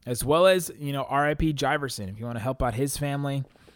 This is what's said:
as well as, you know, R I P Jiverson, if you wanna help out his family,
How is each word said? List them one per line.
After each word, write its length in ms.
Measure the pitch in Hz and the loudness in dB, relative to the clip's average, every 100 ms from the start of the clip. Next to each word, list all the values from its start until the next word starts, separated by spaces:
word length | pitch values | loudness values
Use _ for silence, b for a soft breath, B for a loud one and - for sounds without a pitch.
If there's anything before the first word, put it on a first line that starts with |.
| - | -6
as 200 | 120 123 | -4 2
well 220 | 156 190 | 6 6
as, 240 | 185 165 - | 6 0 -8
you 140 | 143 | -6
know, 120 | 139 | -4
R 240 | 127 139 147 | -2 2 2
I 80 | 147 | 2
P 180 | 160 | 0
Jiverson, 560 | 143 139 147 135 - 95 | 2 0 0 -2 -6 -8
if 100 | 104 | -8
you 60 | 117 | -8
wanna 140 | 120 | -4
help 220 | 120 127 | -4 -2
out 120 | 127 | -2
his 240 | 113 139 - | 0 -2 -2
family, 460 | 143 143 143 139 135 b b | -2 -2 -2 -4 -6 b b